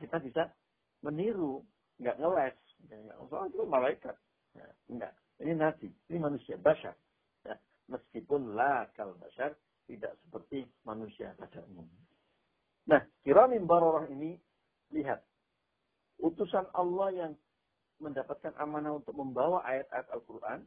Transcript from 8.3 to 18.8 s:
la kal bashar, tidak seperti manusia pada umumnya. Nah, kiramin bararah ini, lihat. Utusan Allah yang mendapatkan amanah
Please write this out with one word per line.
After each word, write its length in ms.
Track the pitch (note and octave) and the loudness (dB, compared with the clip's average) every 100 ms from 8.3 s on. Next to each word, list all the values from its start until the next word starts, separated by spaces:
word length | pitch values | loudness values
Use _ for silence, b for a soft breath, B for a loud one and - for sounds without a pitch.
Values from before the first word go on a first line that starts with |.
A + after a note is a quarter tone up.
| C#3+ A#2+ G#2 | -2 0 0
la 320 | C#3 C3 G2+ - | 2 2 -2 -8
kal 160 | G2+ | -10
bashar, 400 | F2 E2+ - C#3 D3+ _ _ - | -10 -18 -6 -6 -6 _ _ -18
tidak 320 | A#2+ G#2+ - - | -10 -10 -10 -14
seperti 400 | - - C#3 A#2+ _ | -14 -10 -10 -10 _
manusia 480 | A2+ A2 G#2+ - G2+ - | -10 -10 -10 -10 -12 -12
pada 240 | F2+ - E2+ | -16 -16 -18
umumnya. 320 | F2+ E2 F2 - _ _ _ _ _ _ _ - | -18 -20 -20 -20 _ _ _ _ _ _ _ 4
Nah, 160 | D3 - _ | 4 4 _
kiramin 400 | C#3 E3 B3+ A#3 | 6 8 10 6
bararah 480 | E3+ E3+ E3 D#3+ D3+ | 6 6 6 4 0
ini, 240 | C#3 D#3+ F3 _ _ _ _ _ | -6 -8 -10 _ _ _ _ _
lihat. 320 | D#3 C#3 A2 - _ _ _ _ _ _ _ _ - | -4 -2 -4 -6 _ _ _ _ _ _ _ _ -4
Utusan 480 | D#3+ E3+ F#3 G#3 F#3 | -2 0 0 0 0
Allah 400 | - F3+ F#3 G3 | 0 0 2 0
yang 180 | F#3 D#3+ D3+ _ _ _ _ _ _ | 0 -4 -8 _ _ _ _ _ _
mendapatkan 560 | D3+ C3+ C3 C#3+ - - | -8 -6 -6 -8 -8 -6
amanah 400 | D3+ D3+ | -4 -4